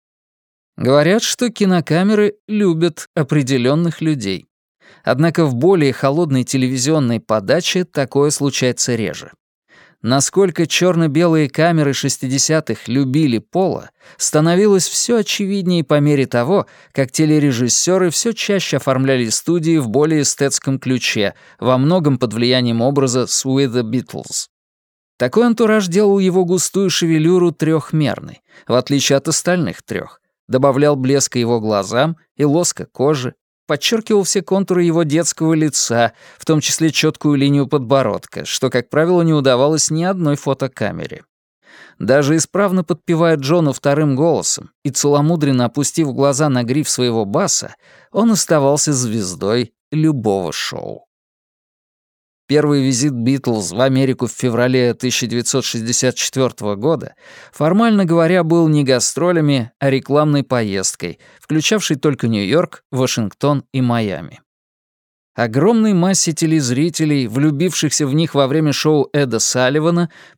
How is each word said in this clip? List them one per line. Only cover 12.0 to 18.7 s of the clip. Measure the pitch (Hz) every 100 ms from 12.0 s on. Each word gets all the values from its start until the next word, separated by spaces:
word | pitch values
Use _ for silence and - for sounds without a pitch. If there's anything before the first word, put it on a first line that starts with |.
| 143 - 131 135 - 156 156 110 -
любили | 127 135 139 151 110
Пола, | - 175 185 - - _ - -
становилось | - 151 165 175 208 190 -
все | - - 233
очевиднее | 202 - 196 202 180 175
по | 143 147
мере | 147 147 127
того, | 120 120 196 - - -
как | - 131
телережиссеры | - 156 151 147 117 123 - 175 185 180
все | - 233
чаще | 214 - 202 -